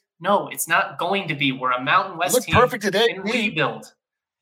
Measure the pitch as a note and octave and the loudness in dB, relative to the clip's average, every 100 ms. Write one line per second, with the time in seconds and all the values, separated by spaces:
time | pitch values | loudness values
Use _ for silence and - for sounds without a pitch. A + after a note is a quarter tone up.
0 | _ _ F3 G3+ C#3 - - F3 G3 C#3 | _ _ 0 0 0 -8 -2 0 0 -4
1 | E3+ G3 E3 D3 C#3+ B2 B2+ B2 C3+ F3+ | -2 -2 -4 -2 -2 0 -2 -2 2 2
2 | A#3 E3 F3 B3 E3 F3+ B3 B3 G3+ F#3+ | 0 -2 0 0 4 4 4 2 -2 2
3 | A#3 F#3 G3+ A#3+ G3+ D#3 B2+ A2 - _ | 2 0 -4 -2 -2 -2 -2 -4 -14 _
4 | _ _ _ _ | _ _ _ _